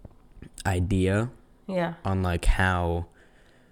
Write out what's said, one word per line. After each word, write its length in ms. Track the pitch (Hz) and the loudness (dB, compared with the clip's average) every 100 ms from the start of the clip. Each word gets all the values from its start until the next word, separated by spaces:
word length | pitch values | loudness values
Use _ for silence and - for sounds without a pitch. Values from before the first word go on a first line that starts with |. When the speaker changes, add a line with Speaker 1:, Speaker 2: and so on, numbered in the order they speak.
| - - - - - - 101 | -20 -20 -20 -20 -20 -8 -2
Speaker 1:
idea 640 | 90 90 95 92 101 123 - - - - | 0 2 2 2 2 -2 -8 -20 -20 -6
Speaker 2:
Yeah. 280 | 185 170 165 | -4 -4 -4
Speaker 1:
on, 180 | 196 190 | -2 0
like, 220 | 90 85 | 0 0
how 640 | - - 92 90 87 85 85 - - - - - - | 2 2 2 2 0 -2 -6 -14 -20 -20 -20 -20 -20